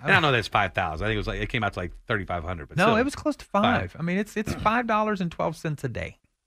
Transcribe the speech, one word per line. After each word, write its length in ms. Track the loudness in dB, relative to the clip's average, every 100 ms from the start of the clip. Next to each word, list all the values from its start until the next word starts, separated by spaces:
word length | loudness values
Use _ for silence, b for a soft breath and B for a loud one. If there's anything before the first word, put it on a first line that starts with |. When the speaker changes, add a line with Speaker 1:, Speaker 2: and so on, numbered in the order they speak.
Speaker 1:
And 100 | 4
I 80 | 6
know 100 | 6
that's 160 | 4 4
five 260 | 2 2
thousand. 320 | 2 -2 0 0
I 40 |
think 60 | 0
it 40 |
was 80 | -2
like, 120 | -4
it 100 | -2
came 140 | -2
out 100 | -2
to, 60 | -2
like, 100 | -8 -8 -4
thirty-five 360 | -2 -2 -4
hundred, 240 | -4 -8 -4
but 80 | 2
Speaker 2:
No, 80 | 4
Speaker 1:
still. 100 | 4
Speaker 2:
it 80 |
was 100 | 2
close 220 | -2 -4 -4
to 100 | -2
Speaker 1:
Five. 460 | 0 2 2 -2
Speaker 2:
five. 40 | -6
I 20 |
mean, 160 | -4 -2
it's, 180 | -2 -4
it's 200 | -6 0
five 320 | 0 0 0
dollars 340 | 0 0 -2
and 100 | -4
twelve 240 | -2 -4 -2
cents 280 | -6 -4
a 40 | -4
day. 300 | -6 -8 -12 _ _